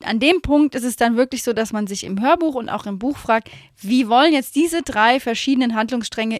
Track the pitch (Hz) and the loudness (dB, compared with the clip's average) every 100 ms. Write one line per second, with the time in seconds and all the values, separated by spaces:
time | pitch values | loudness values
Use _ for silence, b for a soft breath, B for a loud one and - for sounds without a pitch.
0 | - 220 277 359 - 294 294 262 247 - | -6 0 2 2 2 2 2 0 -4 0
1 | 233 233 254 254 247 220 220 214 202 196 | 0 2 0 -2 -4 -2 -2 -4 -6 -6
2 | - 196 254 349 320 254 220 208 208 190 | -6 -2 2 2 0 -2 -6 -8 -6 -6
3 | 254 285 - 226 - B B _ 202 254 | -6 -4 0 0 -2 B B _ -2 0
4 | 220 240 330 294 - 277 339 330 277 208 | 4 4 4 4 0 0 0 0 -4 2
5 | 226 269 240 226 - 262 240 220 226 247 | 2 2 0 -2 0 2 2 0 -2 -2
6 | 214 - 220 226 | -4 -4 -4 -4